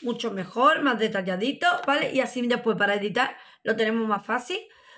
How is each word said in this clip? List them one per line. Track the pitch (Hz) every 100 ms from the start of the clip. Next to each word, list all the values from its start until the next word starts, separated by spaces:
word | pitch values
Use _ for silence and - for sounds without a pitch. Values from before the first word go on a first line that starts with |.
mucho | 240 233 233
mejor, | 196 180 226 269 320
más | 285 233
detalladito, | 214 202 185 185 233 - 349 349 -
¿vale? | 285 320
Y | 262
así | 233 254 240
después | 240 233 185
para | 202 202
editar | 202 - - - - -
lo | - 220
tenemos | 220 226 220
más | 202 -
fácil. | 240 - 370 - - -